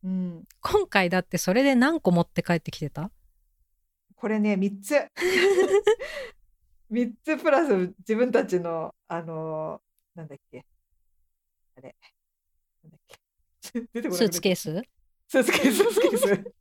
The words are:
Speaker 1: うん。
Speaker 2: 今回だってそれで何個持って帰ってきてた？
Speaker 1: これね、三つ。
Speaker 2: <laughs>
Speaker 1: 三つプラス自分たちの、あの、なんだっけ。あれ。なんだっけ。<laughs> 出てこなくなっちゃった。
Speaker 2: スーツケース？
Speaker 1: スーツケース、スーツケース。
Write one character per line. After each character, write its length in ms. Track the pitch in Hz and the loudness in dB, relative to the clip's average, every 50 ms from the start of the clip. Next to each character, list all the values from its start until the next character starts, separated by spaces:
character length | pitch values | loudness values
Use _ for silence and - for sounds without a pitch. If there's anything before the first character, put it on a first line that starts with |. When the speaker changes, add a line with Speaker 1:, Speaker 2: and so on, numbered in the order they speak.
Speaker 1:
う 40 | - | -6
ん。 380 | 185 185 185 180 180 170 165 180 _ - _ | -6 -4 -4 -4 -6 -8 -12 -18 _ -20 _
Speaker 2:
今 260 | - - - 427 381 | -8 0 0 0 0
回 220 | - - 202 185 175 | 2 0 0 2 2
だ 120 | 185 185 | 0 -2
っ 20 | |
て 160 | 175 _ - 170 | -2 _ -4 -4
そ 160 | - - 185 | -2 0 2
れ 80 | 240 | 2
で 120 | 269 277 269 | 4 4 4
何 260 | 240 247 285 339 311 | 4 4 2 2 0
個 100 | - 190 | 0 2
持 100 | 180 170 | 2 2
っ 60 | 170 _ | 0 _
て 140 | _ - | _ -8
帰 120 | - - 175 | -2 -2 -2
っ 60 | 165 | -2
て 100 | _ - | _ -8
き 80 | - - | -12 -10
て 120 | 160 143 | -10 -10
た？ 200 | - - 156 214 _ _ _ _ _ _ _ _ _ _ _ _ _ _ _ _ _ _ _ _ _ | -8 -10 -10 -10 _ _ _ _ _ _ _ _ _ _ _ _ _ _ _ _ _ _ _ _ _
Speaker 1:
こ 120 | _ - 208 | _ -4 -2
れ 100 | 220 214 | 0 0
ね、 180 | 208 214 202 | 2 0 2
三 220 | 190 190 202 202 196 | 2 0 -2 -2 -6
つ。 120 | - - | -6 0
Speaker 2:
<laughs> 80 | - 554 - - _ - 359 359 381 359 349 392 392 359 392 - 392 403 - - 453 480 508 605 - 587 539 466 - _ _ _ _ _ _ _ _ _ _ _ | 0 0 0 0 _ -4 -2 0 2 4 4 4 4 4 2 4 2 2 4 2 0 0 -2 -12 -10 -12 -12 -14 -18 _ _ _ _ _ _ _ _ _ _ _
Speaker 1:
三 240 | 214 240 247 240 - _ _ | -2 -2 -2 -2 -6 _ _
つ 140 | - 311 269 | -4 -4 -2
プ 120 | - 330 | 2 2
ラ 160 | 285 302 339 | 4 4 4
ス 280 | 285 226 185 180 180 - _ | 4 2 2 2 -2 -6 _
自 140 | 185 - 220 | -6 -4 0
分 160 | 214 247 254 | 0 0 2
た 140 | - - 262 | 2 0 0
ち 160 | 180 185 180 | 2 -2 -2
の、 340 | 170 170 165 165 156 - - _ _ _ | -2 -2 -6 -6 -6 -8 -12 _ _ _
あ 140 | 170 165 | -8 -8
の、 580 | 165 165 165 160 160 160 156 156 156 160 165 - _ _ _ _ _ _ _ | -8 -8 -10 -8 -8 -8 -8 -8 -8 -8 -10 -14 _ _ _ _ _ _ _
な 100 | 170 160 | -18 -18
ん 40 | 151 | -16
だ 60 | 139 | -18
っ 40 | - _ _ | -20 _ _
け。 160 | - 123 - _ _ _ _ _ _ _ _ _ _ _ _ _ _ _ _ _ _ _ _ _ _ 131 | -20 -20 -20 _ _ _ _ _ _ _ _ _ _ _ _ _ _ _ _ _ _ _ _ _ _ -20
あ 20 | |
れ。 160 | 131 127 - _ _ - _ _ _ _ _ _ _ _ _ _ _ _ _ _ | -20 -20 -20 _ _ -20 _ _ _ _ _ _ _ _ _ _ _ _ _ _
な 60 | _ 160 | _ -20
ん 20 | |
だ 60 | 160 _ | _ _
っ 20 | _ _ | _ _
け。 80 | - _ _ _ _ _ _ _ _ _ - - _ 240 | -20 _ _ _ _ _ _ _ _ _ -20 -12 _ -10
<laughs> 80 | 247 - _ | -12 -8 _
出 80 | 233 | -8
て 60 | 226 294 | -6 -6
こ 60 | 180 | -2
な 40 | 175 | 0
く 20 | |
な 60 | 233 | 0
っ 20 | 202 | 0
ち 0 | |
ゃ 0 | |
っ 0 | |
た。 0 | |
Speaker 2:
ス 0 | |
ー 0 | |
ツ 140 | 170 175 | 0 0
ケ 100 | - 202 | 0 0
ー 40 | 185 | -2
ス？ 260 | - - 160 156 185 240 _ _ _ _ _ _ _ _ _ | -2 -4 -8 -8 -8 -10 _ _ _ _ _ _ _ _ _
Speaker 1:
ス 100 | - 262 | 2 2
ー 60 | 240 | 2
ツ 80 | - | 2
ケ 160 | - - - 269 | 2 2 2 2
ー 40 | |
ス、 60 | 220 - | 4 4
ス 40 | |
ー 100 | 403 466 | 2 2
ツ 80 | - - | 2 2
ケ 80 | 494 - | 2 2
ー 100 | - - | 2 2
ス。 340 | 185 196 202 190 - - _ _ | 2 2 0 0 -2 -12 _ _